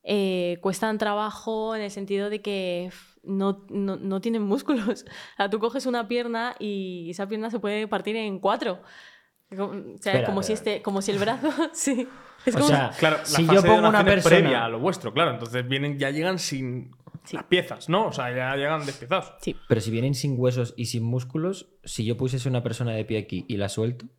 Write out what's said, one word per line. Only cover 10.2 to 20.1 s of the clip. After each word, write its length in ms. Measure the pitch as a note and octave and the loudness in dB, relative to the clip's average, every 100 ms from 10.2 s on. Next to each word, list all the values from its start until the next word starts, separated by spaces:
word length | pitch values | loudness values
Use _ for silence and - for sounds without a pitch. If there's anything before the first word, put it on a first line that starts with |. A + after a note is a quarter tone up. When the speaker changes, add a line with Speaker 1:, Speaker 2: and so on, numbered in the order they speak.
| G#3+ | 2
Speaker 1:
como 160 | G3 | 0
si 120 | G3 | -2
Speaker 2:
espera. 220 | G#3+ A3+ G#3 | -2 -2 -2
Speaker 1:
este, 60 | |
como 200 | - G3 | -2 -2
si 100 | G3 | 0
el 60 | G3 | 0
brazo, 320 | G#3 B3+ D4+ C#4 | 0 0 -2 0
<laughs> 120 | E4 | -4
sí. 340 | - - B3 B3+ - - - | -2 0 0 -2 -10 -20 -2
Es 100 | - | 0
Speaker 2:
O 40 | A3+ | 4
Speaker 1:
como 100 | G3 | 4
Speaker 2:
sea, 200 | C#3+ B2 - | 4 2 2
Speaker 3:
Claro, 200 | D#3+ D#3 | 2 2
la 60 | |
Speaker 2:
si 180 | - D3 | 2 2
yo 120 | E3 | 8
Speaker 3:
fase 80 | G3 | 8
de 60 | F3 | 10
Speaker 2:
pongo 100 | G#3+ | 8
una 60 | G#3+ G#3+ | 8 6
Speaker 3:
donación 100 | F#3+ G3+ | 6 6
es 60 | |
Speaker 2:
persona 160 | E3 E3+ | 8 8
Speaker 3:
previa 240 | D3+ B2 | 8 4
a 40 | A#2 | 2
lo 100 | A2+ | 0
vuestro, 340 | D#3+ - A2 | 0 0 -2
claro. 200 | B2 E3 | 2 2
Entonces 340 | B2 A#2 B2 B2 | 0 -4 -4 0
vienen, 300 | C3+ D3 C#3 | 0 0 -2
ya 120 | C#3 | -2
llegan 280 | D3 E3+ F#3 | 0 -2 -2
sin 540 | - C#3 C3 B2 B2+ - - - | -4 -4 -4 -6 -10 -18 -20 -18
Speaker 1:
Sí. 100 | - | -12
Speaker 3:
las 100 | - - | -12 0
piezas, 420 | F3+ F3 A2 - | 0 0 -8 0
¿no? 180 | F3+ G#3 | 0 2
O 60 | |
sea, 200 | C3+ B2 | -2 -4
ya 220 | B2 B2+ | -2 -2
llegan 320 | C#3 C#3+ D#3 C#3+ | 0 0 -2 -4
despiezados. 460 | C3+ B2 F#3 - - | -8 -4 -4 -4 -8
Speaker 1:
Sí. 160 | - - - | -8 -8 0
Speaker 2:
Pero 120 | A2+ | 0
si 100 | G2+ | 2
vienen 240 | A2+ C3 | -2 0